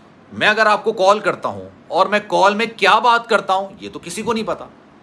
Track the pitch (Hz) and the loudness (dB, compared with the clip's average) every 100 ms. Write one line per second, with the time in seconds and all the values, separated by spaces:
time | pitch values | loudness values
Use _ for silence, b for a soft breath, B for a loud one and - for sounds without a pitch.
0 | - - - 104 185 214 214 208 220 196 | -20 -20 -18 -2 0 2 2 2 0 2
1 | 190 208 185 123 123 98 92 - - 160 | 2 2 0 -4 -6 -8 -14 -20 -4 0
2 | 190 208 208 175 190 208 226 - 185 214 | 0 0 -2 2 2 2 -4 0 4 4
3 | 240 233 233 196 190 190 196 - 202 - | 4 2 2 -2 0 -2 -4 -12 -16 -14
4 | 170 208 220 220 175 147 131 - - - | -12 -8 -4 -4 -4 -8 -10 -20 -20 -20